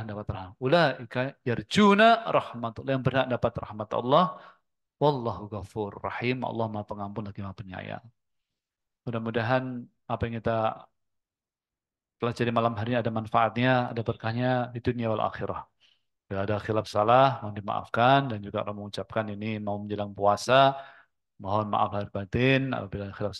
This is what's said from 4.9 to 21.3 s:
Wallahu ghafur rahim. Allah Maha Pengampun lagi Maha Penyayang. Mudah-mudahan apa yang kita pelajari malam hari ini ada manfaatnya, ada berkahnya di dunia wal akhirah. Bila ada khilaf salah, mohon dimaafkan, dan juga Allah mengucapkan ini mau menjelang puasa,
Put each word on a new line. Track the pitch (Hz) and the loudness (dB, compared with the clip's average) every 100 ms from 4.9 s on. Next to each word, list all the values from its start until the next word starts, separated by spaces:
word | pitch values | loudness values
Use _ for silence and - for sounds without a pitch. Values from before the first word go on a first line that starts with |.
| - | 0
Wallahu | 147 139 117 95 101 | 0 0 -4 -6 -8
ghafur | 104 92 110 101 - | -10 -10 -8 -8 -6
rahim. | 98 - 120 127 120 | -8 -4 -2 -2 -4
Allah | 113 113 | -4 -4
Maha | 107 104 | -4 -8
Pengampun | 104 101 104 101 | -10 -8 -8 -10
lagi | 98 | -10
Maha | 98 95 | -12 -12
Penyayang. | 98 92 98 - 117 _ _ _ _ _ _ _ _ _ - | -12 -12 -10 -12 -14 _ _ _ _ _ _ _ _ _ -8
Mudah-mudahan | 113 113 117 113 131 131 123 123 _ - | -6 -4 -2 2 0 0 -10 -12 _ -6
apa | 117 117 | -4 -4
yang | 117 | -2
kita | 113 113 110 - - _ _ _ _ _ _ _ _ _ _ _ _ - | -2 0 0 -4 -14 _ _ _ _ _ _ _ _ _ _ _ _ -4
pelajari | 117 113 120 | -4 0 0
malam | 117 113 107 | 2 2 0
hari | 110 | -2
ini | 123 | 0
ada | 113 113 | 0 -2
manfaatnya, | 110 117 113 120 127 127 123 | 0 2 2 2 4 4 0
ada | 120 113 | -4 -4
berkahnya | - 113 117 127 127 120 | -2 -2 0 0 0 -2
di | 117 127 | -4 -2
dunia | 120 113 | 0 0
wal | 110 | 0
akhirah. | 107 - 98 92 - _ _ _ _ _ - | -2 -2 -6 -6 -10 _ _ _ _ _ -8
Bila | 98 | -4
ada | 101 104 | -2 -2
khilaf | - 110 104 | 0 -2 0
salah, | 104 107 123 135 117 | 2 6 8 6 2
mohon | 104 104 | -8 -8
dimaafkan, | 101 110 - 113 120 139 135 | -6 -6 -2 2 6 6 2
dan | 104 | -6
juga | 101 104 | -6 -6
Allah | 104 104 | -6 -8
mengucapkan | 104 - 95 110 104 | -10 -10 -6 -4 -4
ini | 101 107 107 104 | -6 -6 -6 -6
mau | 104 | -6
menjelang | 104 104 104 101 | -6 -6 -6 0
puasa, | 101 101 - 131 135 135 - - _ _ _ | 2 2 4 6 6 4 -10 -20 _ _ _